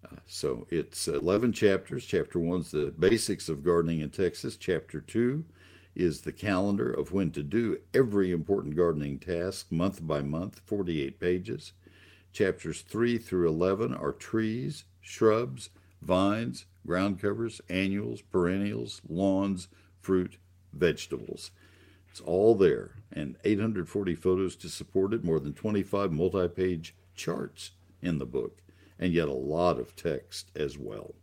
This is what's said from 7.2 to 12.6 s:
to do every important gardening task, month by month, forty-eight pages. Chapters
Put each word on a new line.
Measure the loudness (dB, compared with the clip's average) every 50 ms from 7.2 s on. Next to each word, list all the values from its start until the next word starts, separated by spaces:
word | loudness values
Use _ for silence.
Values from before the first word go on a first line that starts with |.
| 0 0 -2
to | -4 -6
do | -2 0 0 0 0 -2 -4 -6 _ 2
every | 2 2 4 4 2 2 4
important | 2 -2 0 0 0 0 0 -4 2
gardening | 2 2 4 2 0 -2 -4 -6 -8
task, | -4 -4 -4 -2 -2 -4 -6 -8 -8 _ -2
month | 0 0 0 -2 -4 -4
by | -2 -2 -2 0
month, | -2 -2 -4 -4 -6 -10 -14 -8
forty-eight | -6 -4 -2 -2 -2 -2 -2 -2 -4 -6 _
pages. | 0 0 0 0 -2 -6 -8 -8 -10 -14 -20 _ _ -20 -20 -20 -20 -20 -20 -20 _ _ _
Chapters | 2 2 2 2 -2